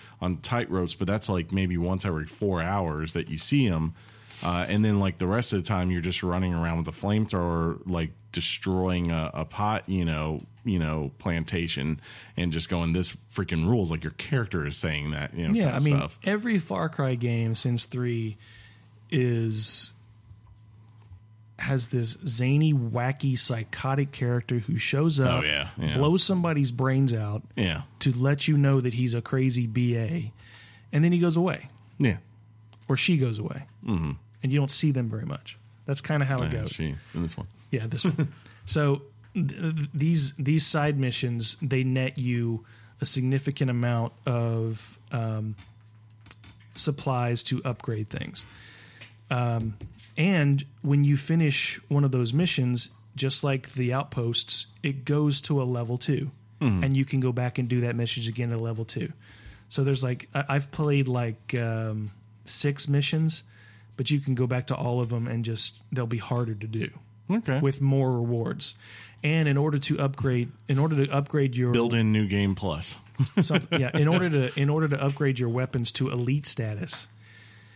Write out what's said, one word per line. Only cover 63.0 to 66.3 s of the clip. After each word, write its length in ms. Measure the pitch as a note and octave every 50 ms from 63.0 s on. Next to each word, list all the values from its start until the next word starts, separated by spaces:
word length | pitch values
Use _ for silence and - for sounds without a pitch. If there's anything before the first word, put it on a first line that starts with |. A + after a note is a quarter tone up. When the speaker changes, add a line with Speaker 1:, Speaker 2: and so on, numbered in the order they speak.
| C#3+ - - D#3 D#3+ D#3+ D#3+ - - - - - - - - - - - -
Speaker 2:
but 140 | - B2+ -
you 100 | D3 C#3
can 140 | C#3 C#3 C3
go 120 | A#2+ B2+
back 220 | A#2+ C3 B2 C3+ -
to 60 | C3+
all 240 | - - B2 A#2+ B2
of 100 | A#2+ A2+
them 160 | A#2+ A#2 A#2
and 180 | A#2+ A#2 A#2 A2
just, 380 | A#2 A2+ G#2+ - - - - - -
they'll 140 | - B2+ A#2+
be 120 | A2+ A#2+ A2+
harder 360 | - -